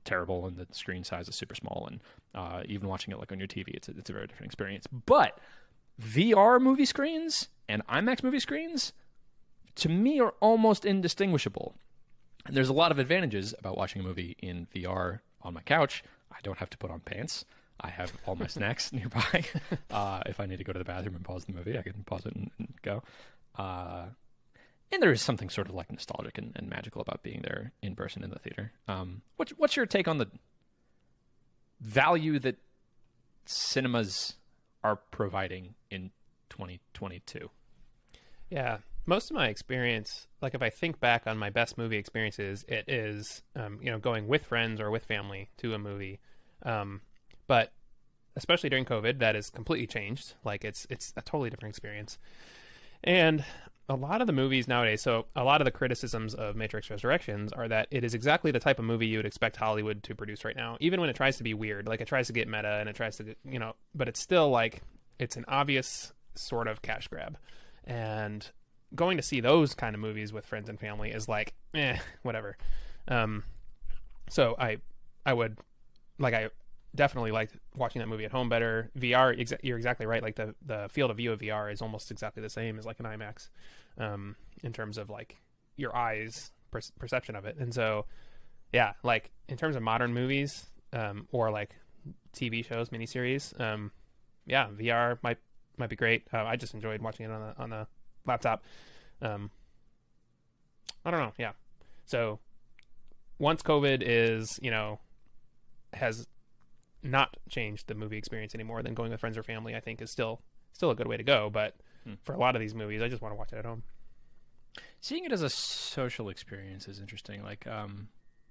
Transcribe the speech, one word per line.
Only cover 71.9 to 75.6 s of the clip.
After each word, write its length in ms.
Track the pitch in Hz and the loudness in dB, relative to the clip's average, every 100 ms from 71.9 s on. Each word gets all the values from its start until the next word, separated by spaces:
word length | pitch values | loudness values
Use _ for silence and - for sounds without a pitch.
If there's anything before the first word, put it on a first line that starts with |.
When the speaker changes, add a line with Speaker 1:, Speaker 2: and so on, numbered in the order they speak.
| 160 - - | 0 -4 -6
Speaker 2:
whatever. 340 | 123 113 104 - - - - - - | -4 -4 -6 0 4 4 2 -6 0
Um, 360 | 123 110 104 - - - - - - - - - | 2 2 0 -4 -10 -12 -6 0 0 -2 -10 -2
so 260 | - 120 120 | 4 6 4
I, 200 | 123 107 - - - - | 0 -2 -6 -12 -16 -4
I 80 | 139 | 2
would, 260 | 123 113 110 | 4 2 -2